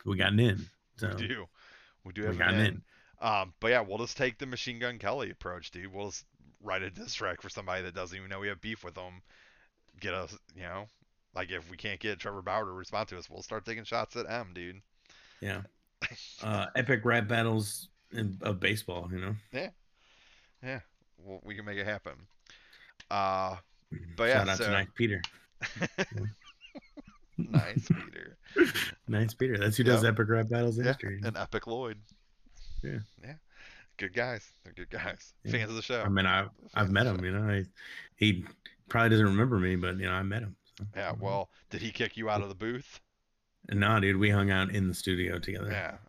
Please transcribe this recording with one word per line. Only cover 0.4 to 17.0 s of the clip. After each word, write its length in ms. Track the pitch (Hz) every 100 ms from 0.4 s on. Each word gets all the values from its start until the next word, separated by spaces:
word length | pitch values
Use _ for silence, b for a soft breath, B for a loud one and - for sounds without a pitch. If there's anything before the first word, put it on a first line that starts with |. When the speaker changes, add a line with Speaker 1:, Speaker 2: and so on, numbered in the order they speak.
| 120 98 85 _ _ -
Speaker 1:
So 100 | 101 101
Speaker 2:
We 100 | 120
do. 200 | 117 85 b b b b b
We 80 | 92
do 80 | 95
Speaker 1:
we 40 | 107
Speaker 2:
have 120 | 87
Speaker 1:
got 100 | 87
Speaker 2:
an 40 | 104
Speaker 1:
an 100 | 107
Speaker 2:
in. 0 |
Speaker 1:
in. 520 | 90 - _ _ _ 113
Speaker 2:
Um, 280 | 104 90 -
but 80 | 113
yeah, 120 | 123
we'll 160 | 101 107
just 220 | 120 -
take 180 | 127 110
the 80 | 131
Machine 320 | 120 127 117
Gun 200 | 123 113
Kelly 320 | 98 135 101
approach, 400 | 92 90 90 -
dude. 200 | 87 95
We'll 200 | 98 104
just 160 | - - _ - _
write 200 | 101 95
a 80 | 92
diss 240 | 92 240
track 260 | - 101 85
for 80 | 95
somebody 340 | 113 95 92
that 100 | 90
doesn't 200 | 92 90
even 140 | 95 92
know 100 | 98
we 100 | 101
have 120 | 95
beef 240 | 110 107
with 100 | 87
them. 280 | 92 90 90 b b b b b _ _ 90
Get 140 | 98
us, 240 | 92 85 107 _
you 60 | 82
know, 260 | 87 95 107 _ _ _ _
like, 160 | 90 87
if 200 | 90 82
we 80 | 90
can't 200 | 107 95
get 180 | 107 98
Trevor 240 | 107 101
Bauer 240 | 92 107 101
to 60 |
respond 360 | 92 87 107 110
to 100 | 92
us, 120 | -
we'll 120 | 92
start 220 | - 110
taking 200 | 113 113
shots 300 | 104 117 110 120
at 120 | 107
M, 240 | 120 95
dude. 300 | 87 87 95 _ _ b b b b
Speaker 1:
Yeah. 220 | 101 95 95 _ _ _
Speaker 2:
<laughs> 400 | - - - -
Speaker 1:
Uh, 240 | 107 104 95 127
epic 260 | 120 120